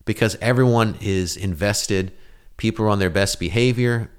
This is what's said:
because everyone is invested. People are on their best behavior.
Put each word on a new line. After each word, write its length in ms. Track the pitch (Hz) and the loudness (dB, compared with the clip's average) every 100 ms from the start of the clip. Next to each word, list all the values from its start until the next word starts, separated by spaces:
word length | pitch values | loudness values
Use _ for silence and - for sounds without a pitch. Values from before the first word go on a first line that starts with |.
because 320 | - 107 113 - | -6 0 0 0
everyone 560 | 113 127 127 117 110 90 | 0 4 4 4 2 0
is 360 | 107 95 87 - | -2 0 -2 -4
invested. 760 | 95 78 101 104 - 98 95 - - - - - | -6 -2 -2 -2 -2 -2 -2 -8 -20 -20 -20 -4
People 280 | 110 107 | -2 0
are 60 | 107 | 0
on 80 | 101 | 2
their 120 | 92 | 0
best 280 | 98 98 - | 0 0 -2
behavior. 720 | 85 110 127 120 120 117 110 | -2 2 2 2 0 0 -4